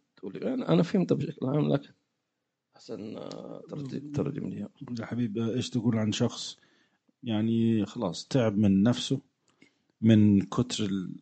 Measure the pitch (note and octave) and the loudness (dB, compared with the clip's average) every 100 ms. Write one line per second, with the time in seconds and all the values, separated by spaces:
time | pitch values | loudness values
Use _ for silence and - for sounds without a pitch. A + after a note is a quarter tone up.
0 | _ _ - - A3 C4 - E3 E3+ G3 | _ _ -14 -8 -6 -4 0 2 2 0
1 | F3 C#3+ D3 - C3 D3 D3 C#3+ - _ | 0 -2 -2 -6 -4 0 0 0 -2 _
2 | _ _ _ _ _ _ _ _ - A2 | _ _ _ _ _ _ _ _ -14 -12
3 | G#2+ G#2+ G#2 A2 A2+ G#2+ - D3 C3+ B2+ | -12 -12 -12 -14 -14 -16 -14 -12 -10 -10
4 | D4+ C#4+ C#3+ - - G2+ G#2 - - A#2+ | -8 -4 -4 -6 -8 -8 -12 -14 -12 -10
5 | G#2+ A#2+ A#2 G#2 A2+ B2 - B2 A2 A2 | -6 -4 -4 -2 -2 -2 -2 -2 0 0
6 | G#2+ G#2 A#2+ - - - _ _ _ _ | 0 0 -2 -2 -12 -16 _ _ _ _
7 | _ _ A#2+ G#2+ A2+ A2+ A2+ A2+ G2+ B2 | _ _ -4 -2 0 2 2 2 0 -4
8 | G2 E2 - C3+ A2 G#2 G#2+ F#2+ A2+ A#2+ | -6 -6 0 2 2 4 4 6 4 2
9 | - C3+ - _ _ _ _ _ _ _ | -2 -4 -6 _ _ _ _ _ _ _
10 | A2 G#2+ G#2 G2 - - A#2+ - G#2 G2 | 6 8 8 6 4 -2 -2 -2 -4 -4
11 | F2+ - | -6 -12